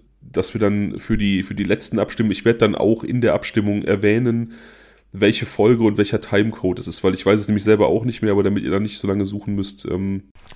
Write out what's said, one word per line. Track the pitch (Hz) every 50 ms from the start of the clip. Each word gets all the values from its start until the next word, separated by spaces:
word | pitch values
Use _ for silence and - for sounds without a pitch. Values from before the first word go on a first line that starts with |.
| _ _ _ _
dass | - - - - 95 - -
wir | 104
dann | 107 101 104 104 101 92 -
für | - - - 113
die, | 104 104 101 98 92 95
für | - 101
die | 101 98
letzten | 87 98 - - - - 104
abstimmen, | 95 - - - 113 107
ich | 104 - -
werd | 117 117 117
dann | 113 104 -
auch | - - 104 113 113 -
in | - - 127
der | 117 107 76
Abstimmung | 110 - - - 113 104 104 104 104 -
erwähnen, | - 101 98 104 104 107 117 127 120 117 117 117 113 - - - - - - - _ _ _ _ _
welche | - 98 - - - - 120
Folge | - - - 104 113 123 117 113
und | 107 101
welcher | 95 101 - - 104
Timecode | - - 101 101 107 113 104 - - 92 87 85
es | -
ist, | 85 82 - -
weil | 95 87
ich | - -
weiß | 95 107 107
es | 104
nämlich | - 107 104 101
selber | 107 107 104 101
auch | - 87 113 117
nicht | 120 113 - 110
mehr, | 107
aber | 101 101 98
damit | 98 101 107 -
ihr | 67
dann | 90 98 107
nicht | 104 - -
so | -
lange | 98 98 101 98
suchen | 98 101 104 - 104 101
müsst, | 101 95 - - - -
ähm | - - 92 98 98 98 98 - _ _ - - - -